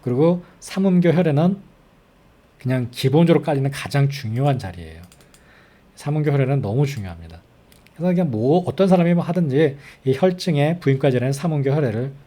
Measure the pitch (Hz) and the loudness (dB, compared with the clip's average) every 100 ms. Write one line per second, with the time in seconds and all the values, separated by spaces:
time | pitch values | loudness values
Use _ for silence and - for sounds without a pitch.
0 | - 123 160 175 - - - - 190 180 | -4 0 2 0 -6 -20 -12 -2 2 4
1 | 175 165 170 143 170 196 - _ _ _ | 4 2 2 2 2 0 -8 _ _ _
2 | _ _ _ _ _ _ 123 131 120 - | _ _ _ _ _ _ -4 -4 -4 -2
3 | 135 143 165 170 - 151 135 - - 143 | 0 4 4 4 2 -2 -2 -4 -4 0
4 | 139 143 110 113 139 127 95 90 82 80 | 0 -2 -6 -2 0 -2 -4 -12 -16 -16
5 | 87 - - _ _ - _ _ _ - | -20 -20 -20 _ _ -20 _ _ _ -12
6 | - 151 151 143 131 139 101 113 143 107 | -6 -2 0 0 2 0 0 0 -2 -2
7 | 95 85 82 82 - _ _ - _ - | -10 -12 -16 -20 -20 _ _ -20 _ -6
8 | 170 180 175 110 120 170 180 127 190 180 | -2 0 0 0 2 2 0 0 2 4
9 | 170 175 170 175 165 131 156 139 - - | 4 2 0 -2 0 2 0 0 -16 -8
10 | 131 131 190 180 - 147 147 170 - 135 | -2 2 2 0 -2 0 0 0 0 2
11 | 143 123 123 139 175 151 135 143 139 110 | 2 0 0 -2 -2 -2 0 0 0 -2
12 | 131 139 | -6 -10